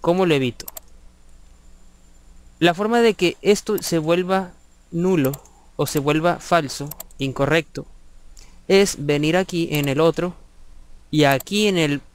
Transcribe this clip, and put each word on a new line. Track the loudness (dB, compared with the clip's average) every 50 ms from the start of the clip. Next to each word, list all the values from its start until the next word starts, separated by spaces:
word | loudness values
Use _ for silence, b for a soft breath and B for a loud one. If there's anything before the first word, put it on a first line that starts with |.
¿Cómo | -2 0 2 2 2 2
lo | 2
evito? | 2 0 -2 -4 -8 -14 -20 -20 -20 -20 -20 -20 -20 -20 -20 -20 _ -20 -20 -20 -20 -20 -20 -20 -20 _ -20 -20 -20 -20 -20 -20 _ -20 -20 -20 -20 -20 -20 -20 -20 -20 -20 -4 0
La | 2 2 2
forma | 0 -2 0 2 4
de | 4 2 2
que | 2 0 -2 -2 0
esto | 2 2 2 2 0 -2 -4 -4
se | -2 -2 -2 -2
vuelva | 0 2 0 0 0 0 -2 -2 -2 -6 -12 -20 -20 _ _ _ _ _
nulo | -6 -2 0 2 2 2 0 0 -2 -6 -12 -20 _ _ _ -16 -6 -6
o | -4 -2
se | -2 -2
vuelva | 0 0 0 2 2 0 -2 -2
falso, | -2 0 0 0 0 -2 -6 -10 -10 -12 -12 -14 -16 -18 -10 -6
incorrecto, | -6 -6 -2 -2 0 0 0 0 0 -4 -8 -14 -14 -14 -18 -20 -20 -20 -20 -20 -20 -20 b b b b b b -2 2
es | 4 4 4 2 0 -4 -2
venir | -2 0 0 2 2 2 0
aquí | 0 -2 -2 -4 -4 -2
en | -2 -2 -2 0
el | 0 2
otro | 2 2 2 0 -4 -6 -8 -12 -18 -20 -20 -20 -20 -20 -20 -20 -20 -20 -20 -20 -12 -4
y | 0 2 4
aquí | 4 4 2 -2 -4 -2 0 0 2
en | 2 2
el, | 2 0 0 -4 -6 -12 _